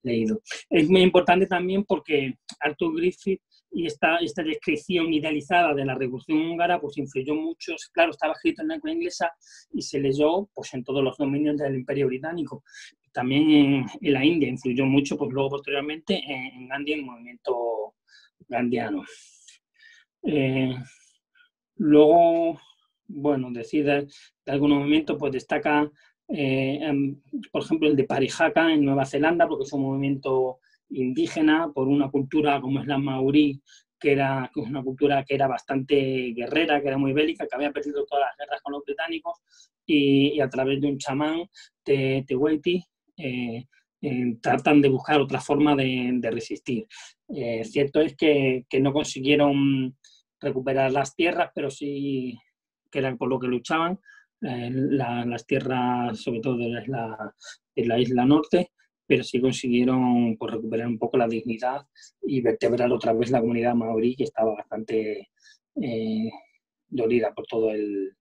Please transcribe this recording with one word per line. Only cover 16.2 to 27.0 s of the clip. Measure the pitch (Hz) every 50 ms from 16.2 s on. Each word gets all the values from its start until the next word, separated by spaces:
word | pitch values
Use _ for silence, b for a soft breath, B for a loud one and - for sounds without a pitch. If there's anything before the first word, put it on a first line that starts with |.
| -
en, | 147 139 131 127 135 131
en | 127 127 127
Gandhi, | 135 139 143 147
el | 156 151 135
movimiento | 127 120 117 117 123 123 120 _ 135 123 120 120 117 117 107 107 - _ _ b b b b b b b _ - _
gandhiano. | 127 120 123 120 127 - 117 107 - - - B B B B B B B B B B B _ _ b b b b b b b b _ _ - 294
Eh, | 151 147 135 131 131 135 131 127 127 127 - b b b b b b b _ _ b b b b _ _ _ _ _ -
luego, | 185 151 151 151 151 151 165 170 170 170 165 170 170 165 160 147 b b b b b b _ _ _
bueno, | - 175 143 139 147 143 131 127 123
decir | 120 117 113 - - 151 143
de, | 143 143 143 143 143 B B B B B _ _
de | -
algún | 135 139 147 147
movimiento, | 147 143 143 143 151 160 156 - 151 -
pues, | 147 139
destaca, | 131 127 - - 156 151 - 156 147 147 151 147 b b b b b _ _ -
eh, | 262 160 143 135 135 135 135 135 143 151
em, | 160 156 143 139